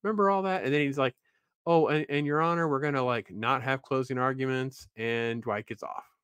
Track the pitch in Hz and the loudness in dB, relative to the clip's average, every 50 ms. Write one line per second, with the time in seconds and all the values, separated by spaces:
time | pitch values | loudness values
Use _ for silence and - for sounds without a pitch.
0 | - 202 214 208 202 196 196 196 190 190 185 190 98 131 139 147 147 139 135 143 | -2 -2 2 2 4 4 4 2 2 0 0 0 0 2 2 2 2 2 2 0
1 | 135 131 - _ _ _ _ _ _ _ _ _ _ - 170 165 156 - 147 156 | 0 0 0 _ _ _ _ _ _ _ _ _ _ 4 4 4 4 4 2 0
2 | 156 - 143 147 147 143 147 151 160 170 170 170 165 156 143 135 143 151 139 135 | 0 -2 -2 -2 0 0 0 2 2 2 2 0 0 0 0 0 0 0 0 0
3 | 127 123 123 117 101 - - 104 110 120 135 131 120 135 135 131 - - 135 135 | 0 0 0 -2 -4 -8 -10 -4 0 0 0 0 0 -2 -2 -2 -2 -2 -2 -2
4 | 131 123 131 127 127 131 135 131 131 131 131 131 131 131 127 - - - _ 110 | -2 -2 -2 -2 -2 -2 -2 -2 -2 -2 -2 -2 -4 -6 -8 -14 -20 -20 _ -8
5 | 113 117 117 117 117 117 117 117 110 120 104 104 107 - 113 - - - - - | -4 -4 -2 -2 -2 -2 -4 -4 -4 -4 -4 -6 -6 -8 -12 -12 -10 -12 -12 -12
6 | - _ _ _ | -14 _ _ _